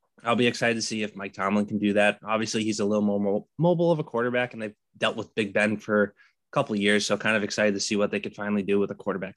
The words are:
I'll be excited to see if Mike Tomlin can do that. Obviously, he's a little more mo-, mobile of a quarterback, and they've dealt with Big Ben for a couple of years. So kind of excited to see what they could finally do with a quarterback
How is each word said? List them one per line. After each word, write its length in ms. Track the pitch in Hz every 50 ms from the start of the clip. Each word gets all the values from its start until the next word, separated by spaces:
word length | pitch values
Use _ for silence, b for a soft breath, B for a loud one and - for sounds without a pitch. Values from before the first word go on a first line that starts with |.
| _ _ _ _ -
I'll 120 | 117 117
be 100 | 110 123
excited 280 | 120 120 - 123 117 117
to 80 | 113
see 200 | 107 - 113 110
if 140 | 107 101 -
Mike 160 | 98 98 98
Tomlin 340 | - - 95 98 104 104 101
can 120 | 104 110 101
do 160 | 104 101 98
that. 260 | 104 104 104 101 - -
Obviously, 380 | 104 110 110 110 110 - 113
he's 180 | 107 107 104 107
a 40 | 104
little 200 | 101 107 107 104
more 160 | 104 101 101
mo-, 280 | 101 101 98 107 - _ _ -
mobile 320 | 156 175 180 165 175 170
of 80 | 170 151
a 60 | 151
quarterback, 480 | - - 117 120 123 120 123 123 120
and 100 | - 113
they've 120 | 110 107 107 _ _ _ _
dealt 200 | - 110 110 104
with 180 | 117 101 - -
Big 180 | - 110 98
Ben 240 | 98 107 104 107 107
for 280 | 104 - - 107 104 101
a 80 | 101 - b b b b b _ _
couple 220 | - 147 139 - 110
of 60 | 101
years. 240 | 101 101 104 104 101
So 140 | - 104 101
kind 180 | - 110 110
of 60 | 107
excited 320 | 101 98 - - 107 107 101
to 60 | 98
see 160 | - - 110
what 160 | 101 104 101
they 80 | 107 104
could 160 | - 104 -
finally 260 | - 104 104 104 104
do 160 | 95 95 98 101
with 140 | 101 95
a 40 | 101
quarterback 380 | - - 104 95 95 95 92 -